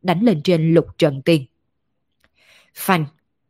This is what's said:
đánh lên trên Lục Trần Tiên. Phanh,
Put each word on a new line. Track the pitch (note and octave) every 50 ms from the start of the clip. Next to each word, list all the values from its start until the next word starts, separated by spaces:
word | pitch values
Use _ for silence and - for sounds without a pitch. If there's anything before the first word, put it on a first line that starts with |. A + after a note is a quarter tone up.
đánh | - F#3 E3+ E3+
lên | A#3 A#3+ F#3 D3+ -
trên | F#3+ F3+ D#3+ D#3 E3 E3
Lục | E3+ B2+ - - -
Trần | E3+ D3+ C#3 C3+
Tiên. | - E3+ E3+ D3+ C3 - _ _ _ _ _ _ _ _ _ _ _ _ _ _ _ _ _ _ _ _ _ _ _ _ -
Phanh, | - - - F#3+ E3 D3+ C#3 _ _ _ _ _ _ _